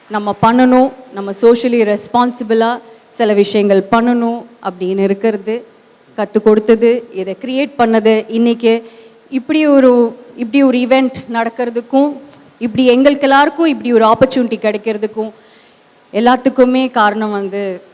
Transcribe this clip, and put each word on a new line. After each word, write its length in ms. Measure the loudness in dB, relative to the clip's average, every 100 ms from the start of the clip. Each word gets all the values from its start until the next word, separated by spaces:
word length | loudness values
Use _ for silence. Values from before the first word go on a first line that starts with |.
| -10
நம்ம 280 | -8 -6 0
பண்ணணும், 500 | 2 4 4 4 2 -2 -18
நம்ம 180 | -12 -10 0
சோஷியலி 400 | 2 2 0 0 0
ரெஸ்பான்சிபிளா 880 | -2 -2 -2 -2 -4 -4 -2 -2 -4 -12 -20 _
சில 240 | -4 0
விஷயங்கள் 540 | 2 0 0 2 0 2
பண்ணணும் 520 | 0 2 -2 -2 -6 -14 -12
அப்படின்னு 400 | -12 -8 -6 -2
இருக்கிறது 600 | -2 0 -2 -4 -6 -10 -10 _ _ _ _ -8
கத்து 240 | -4 0
கொடுத்தது, 640 | 2 2 2 2 2 0 -6
இதை 240 | -10 -10 -10
கிரியேட் 300 | -6 -4 -4 -2
பண்ணது, 480 | 0 2 2 0 -2
இன்னைக்கு 640 | -2 0 0 0 0 -4 -20 -20 _ -10
இப்படி 380 | -10 -4 -2 2
ஒரு, 500 | 4 4 4 0 -4 -20 -12
இப்படி 280 | -4 2
ஒரு 140 | 2 2
ஈவெண்ட் 380 | 2 2 0 -6 -8
நடக்கிறதுக்கும் 840 | -6 -6 -6 -6 -6 -2 0 0 -2 -18 -20 -20 -8
இப்படி 260 | -6 0 2
எங்களுக்கு 420 | 4 4 2 2
எல்லாருக்கும் 380 | 2 2 0 -2
இப்படி 280 | -2 0
ஒரு 120 | 2 2
ஆப்பர்ச்சுனிட்டி 520 | 2 2 0 -4 -4 -4
கிடைக்கிறதுக்கும் 680 | -4 -6 -6 -8 -8 -10 -12 _ _ _ _ _ _ _
எல்லாத்துக்குமே 760 | -2 2 2 0 2 2 2 -2
காரணம் 400 | 0 0 0 -4
வந்து 500 | -6 -6 -8 -8 -10 -14